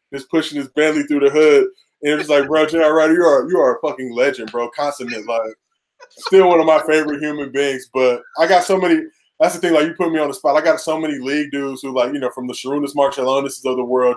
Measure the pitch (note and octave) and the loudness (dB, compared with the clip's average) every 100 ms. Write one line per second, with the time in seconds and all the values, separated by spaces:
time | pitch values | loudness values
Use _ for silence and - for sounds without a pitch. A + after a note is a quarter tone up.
0 | _ C#3 - D#3+ D3 D3 C#3 D3+ D#3 D#3 | _ -16 -4 -2 -2 -6 -6 0 0 0
1 | C#3+ D3 C#3 D3+ D#3 C#3+ C3 - _ _ | -2 0 2 4 6 4 2 -4 _ _
2 | D3 D3 D3 C#3+ C#3 D#3 D#3 E3 D#3 D#3+ | -4 -2 0 0 2 0 0 2 2 4
3 | D#3+ E3 E3+ C#3 C#3+ F3+ C3+ A#2 - B2 | 2 4 4 4 2 2 2 0 -4 -6
4 | B2+ A#2 C#3 B2+ G#2+ A#2+ A#2+ - C#3+ C#3 | -8 0 0 0 -8 -6 -6 -4 -6 -6
5 | A#2+ A2+ G#2+ A2+ A2 - _ _ _ _ | -10 -10 -6 -6 -6 -12 _ _ _ _
6 | - - - F#3+ F3+ E3+ D#3+ D#3 D#3+ D#3 | -20 -16 2 4 6 4 4 2 4 0
7 | D3+ C#3+ D3+ D3 C3 C3 C#3+ C3 - C3 | 0 -4 -6 -6 -6 -2 -2 -4 -6 0
8 | B2+ A#2+ - - E3 F3+ F3 F#3+ F3+ D#3+ | 0 0 -6 -2 2 2 2 0 2 0
9 | D#3+ _ _ _ D#3 - F3 D#3+ D#3+ D#3+ | -2 _ _ _ -2 0 0 2 0 -2
10 | E3 D#3+ D3 C3 D3 D3+ E3 D3+ E3 D#3+ | -4 -2 -4 -2 0 2 2 0 -2 -4
11 | D#3 C#3 B2+ D3 C#3+ C#3+ C#3 B2+ C3+ B2+ | -4 -6 -4 -4 -4 -6 -6 -8 -6 -2
12 | B2 C#3+ B2 C3 B2 A#2 B2+ C#3+ C#3+ C#3+ | -2 -2 -6 -6 -10 -10 -6 -4 -4 0
13 | C#3 C#3 B2+ C3+ C#3 - C3 B2+ B2 B2+ | 0 0 -2 -2 -4 -6 -4 -4 -2 2
14 | B2 | 2